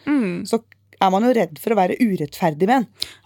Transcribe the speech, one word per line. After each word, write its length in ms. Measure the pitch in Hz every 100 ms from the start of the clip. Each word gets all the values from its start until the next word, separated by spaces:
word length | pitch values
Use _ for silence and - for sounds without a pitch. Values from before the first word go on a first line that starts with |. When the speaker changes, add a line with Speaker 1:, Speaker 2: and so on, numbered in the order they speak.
| -
Speaker 1:
Mm. 400 | 285 202 175 202
Speaker 2:
Så 160 | 226 - _ _ -
er 120 | 190
man 120 | 190
jo 100 | 240
redd 240 | 247 175 156
for 120 | -
å 60 | 220
være 220 | 180 -
urettferdig 680 | 226 185 147 - 175 151 190
med 100 | 262
en. 100 | 208 - - -